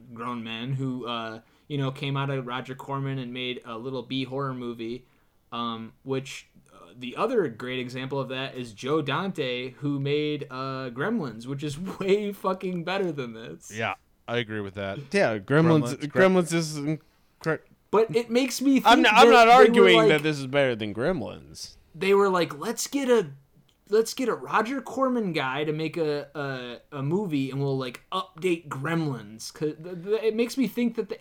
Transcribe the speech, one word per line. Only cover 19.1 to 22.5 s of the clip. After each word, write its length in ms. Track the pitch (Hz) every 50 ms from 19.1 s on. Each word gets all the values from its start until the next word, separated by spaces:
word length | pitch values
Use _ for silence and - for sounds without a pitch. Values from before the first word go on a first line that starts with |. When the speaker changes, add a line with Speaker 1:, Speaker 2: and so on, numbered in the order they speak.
| 214
Speaker 3:
I'm 120 | 226 233 233
Speaker 1:
that 20 | 262
Speaker 3:
not 120 | 240 226
Speaker 1:
they 60 | 226
were 20 | 240
Speaker 3:
arguing 420 | 254 254 240 240 233 233 - -
Speaker 1:
like, 120 | - - -
Speaker 3:
that 140 | 156 151 147
this 160 | 156 151 139
is 80 | 135
better 280 | 127 131 143 135 127 120
than 180 | 107 110 104 98
Gremlins. 800 | 110 127 170 185 147 104 95 92 80 67 73 78 - - - - - _ _ -
Speaker 1:
they 180 | 156 185 190 196
were 140 | 196 202 196
like, 300 | 185 180 165 143